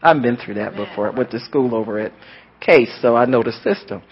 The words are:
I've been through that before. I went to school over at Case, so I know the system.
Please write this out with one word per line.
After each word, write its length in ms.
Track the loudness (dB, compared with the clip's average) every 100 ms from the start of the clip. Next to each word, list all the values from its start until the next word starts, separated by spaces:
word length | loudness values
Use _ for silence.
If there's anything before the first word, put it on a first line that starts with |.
I've 200 | 2 4
been 160 | 2 -2
through 180 | -4 -8
that 200 | -8 -8
before. 320 | -8 -4 -4
I 80 | -2
went 160 | -4
to 80 | -6
school 360 | -4 -2 0 -2
over 240 | -4 -4
at 140 | -6 -10 -20 -20 -20 -4
Case, 340 | 4 4 4 0
so 160 | 2 4
I 80 | 4
know 180 | 2
the 80 | 0
system. 500 | -2 -2 -4 -6 -14 -14